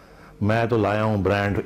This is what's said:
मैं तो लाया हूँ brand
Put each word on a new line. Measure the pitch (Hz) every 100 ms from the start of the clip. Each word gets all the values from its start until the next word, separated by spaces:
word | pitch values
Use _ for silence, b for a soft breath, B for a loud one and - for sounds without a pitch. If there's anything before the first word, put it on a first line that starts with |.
| B B B -
मैं | 101 113 117
तो | 117
लाया | 98 107
हूँ | 110 107
brand | 92 101 101 98